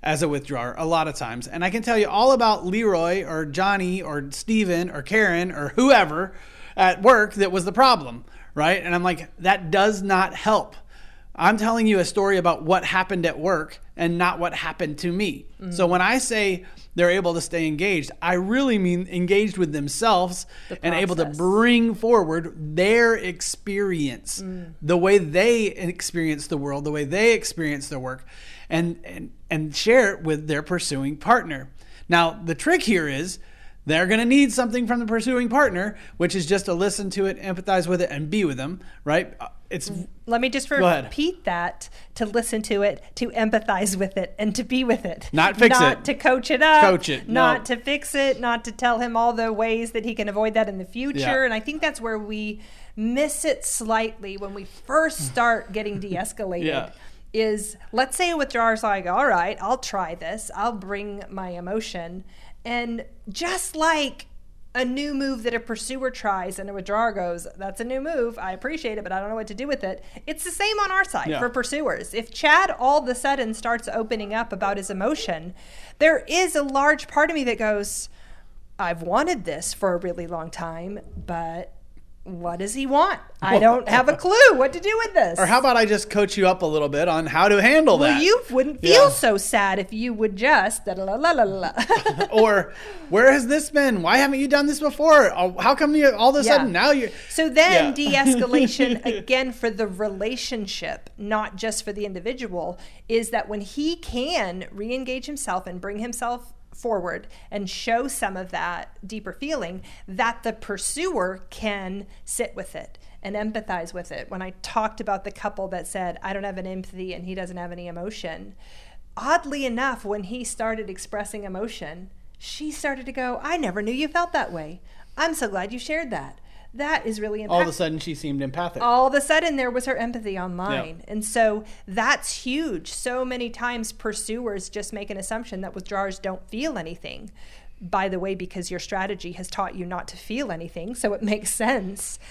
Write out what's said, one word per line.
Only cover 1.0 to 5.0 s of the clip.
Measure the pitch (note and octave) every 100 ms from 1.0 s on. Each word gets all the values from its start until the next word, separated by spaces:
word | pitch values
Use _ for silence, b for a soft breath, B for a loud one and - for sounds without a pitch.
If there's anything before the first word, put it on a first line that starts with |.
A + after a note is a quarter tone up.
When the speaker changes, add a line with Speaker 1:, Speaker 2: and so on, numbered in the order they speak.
| D#3
Speaker 1:
of | -
times. | A#2 A#2+ -
And | E3+
I | F#3
can | A3+
tell | A#3 A3+
you | G#3
all | G#3 B3+
about | B3+ A3 G#3 F3+
Leroy | G#3+ A3 F3 E3+ F#3+
or | D#3+ D#3+ D3+
Johnny | C#3 G3 G3 F3+ F#3
or | D#3 D3 C#3
Steven | - - A3 F#3+ E3+ F3
or | D3